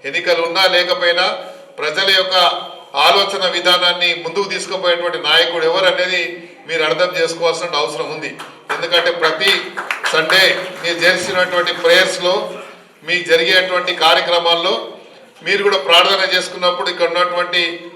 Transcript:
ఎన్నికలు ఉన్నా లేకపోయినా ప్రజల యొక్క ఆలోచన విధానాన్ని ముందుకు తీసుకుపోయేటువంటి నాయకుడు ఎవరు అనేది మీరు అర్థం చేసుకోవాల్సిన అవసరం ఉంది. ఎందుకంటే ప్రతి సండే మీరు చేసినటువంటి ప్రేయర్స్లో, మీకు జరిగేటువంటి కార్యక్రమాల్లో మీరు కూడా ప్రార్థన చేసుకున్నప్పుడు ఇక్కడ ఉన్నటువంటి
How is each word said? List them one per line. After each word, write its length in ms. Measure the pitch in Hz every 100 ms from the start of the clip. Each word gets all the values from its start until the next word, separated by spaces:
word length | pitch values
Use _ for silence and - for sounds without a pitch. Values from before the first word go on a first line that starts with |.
| 139
ఎన్నికలు 340 | 151 175 170 170
ఉన్నా 140 | 175 190 180
లేకపోయినా 500 | 175 175 175 170 190 - - - - -
ప్రజల 280 | 151 165 196 196
యొక్క 160 | 185 185 170 175 - - - 139 156
ఆలోచన 360 | 196 196 196 185 170
విధానాన్ని 520 | 175 175 175 180 175 170
ముందుకు 240 | 170 196 190
తీసుకుపోయేటువంటి 680 | 185 - 190 180 170 175 156 147
నాయకుడు 360 | 160 165 170 160
ఎవరు 160 | 180 185
అనేది 300 | 170 180 180 175 170 - - 156
మీరు 140 | 160 156
అర్థం 240 | 160 180 175
చేసుకోవాల్సిన 640 | 165 165 170 165 175 151
అవసరం 260 | 156 - 151 156
ఉంది. 160 | 147 - - - - -
ఎందుకంటే 360 | - 175 170 170
ప్రతి 280 | 160 151 196 175 180 - - - -
సండే 300 | 160 156 139 139 - - -
మీరు 140 | 170 170 170
చేసినటువంటి 680 | 185 202 185 180 180 175 175
ప్రేయర్స్లో, 500 | 170 180 185 - 180 202 - - - - - _ 151
మీకు 180 | 175 156
జరిగేటువంటి 580 | 165 170 185 185 180 180 175 160
కార్యక్రమాల్లో 680 | 175 175 175 202 170 175 - - - - - - - 160
మీరు 160 | 196 202
కూడా 100 | 196 -
ప్రార్థన 380 | 170 180 190 185
చేసుకున్నప్పుడు 560 | 180 - 180 180 175 180
ఇక్కడ 160 | 175 170
ఉన్నటువంటి 500 | 175 180 175 175 175 170 170 170